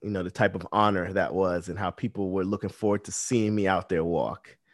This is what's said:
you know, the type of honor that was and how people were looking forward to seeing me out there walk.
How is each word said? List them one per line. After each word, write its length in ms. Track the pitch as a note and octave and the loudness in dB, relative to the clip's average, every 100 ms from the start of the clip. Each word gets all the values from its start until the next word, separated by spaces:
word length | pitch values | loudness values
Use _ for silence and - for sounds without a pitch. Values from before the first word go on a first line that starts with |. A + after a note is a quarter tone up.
you 60 | G#2 | -6
know, 120 | F#2+ | -4
the 80 | F2+ | -4
type 220 | - G2+ F#2+ | 2 2 0
of 120 | - | -2
honor 400 | G#2 G#2 G2 F2+ | 2 4 2 0
that 200 | F#2+ E2 | 0 0
was 340 | F2+ F#2 F2 F2 | 2 2 0 -4
and 100 | F#2 | -6
how 100 | F#2 | -6
people 400 | - A2+ G2+ F#2+ | -4 -6 -4 -2
were 140 | F#2+ F#2 | 0 0
looking 240 | G#2 G2 | -2 -4
forward 340 | - G#2+ G2+ - | -2 0 0 -2
to 60 | |
seeing 440 | - - A#2+ G#2+ G#2+ | -8 0 2 2 2
me 120 | F#2+ | 2
out 220 | F#2 - | 2 0
there 140 | E2+ | 0
walk. 520 | E2 E2 A1+ - - - _ | 0 0 -2 -6 -14 -20 _